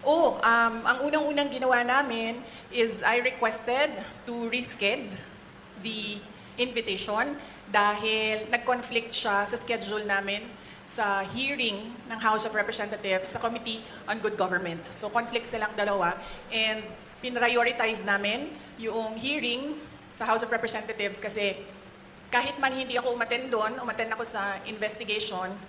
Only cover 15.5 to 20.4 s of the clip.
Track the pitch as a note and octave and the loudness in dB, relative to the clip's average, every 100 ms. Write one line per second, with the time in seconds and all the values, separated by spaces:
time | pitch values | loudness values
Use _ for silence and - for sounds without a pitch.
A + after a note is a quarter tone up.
15.5 | A3+ G#3+ G#3+ G#3 G3+ F3 - - - - | -2 -2 0 0 2 2 0 -8 -12 -6
16.5 | A3+ A3 A3 G#3+ - - - B3 B3 A#3+ | 0 2 0 -6 -12 -16 -8 -4 2 4
17.5 | B3 A#3 A#3+ A3+ G#3+ F#3+ G3+ G3+ A3+ D4+ | 6 4 4 0 0 2 2 2 -2 -4
18.5 | - - - A3+ A3 A3 A3 B3+ D4 A#3+ | -10 -16 -8 -4 -2 -2 -4 -2 0 0
19.5 | A#3+ C#4+ D4+ - - - - A#3 A3+ | -2 -4 -8 -10 -18 -14 -6 2 2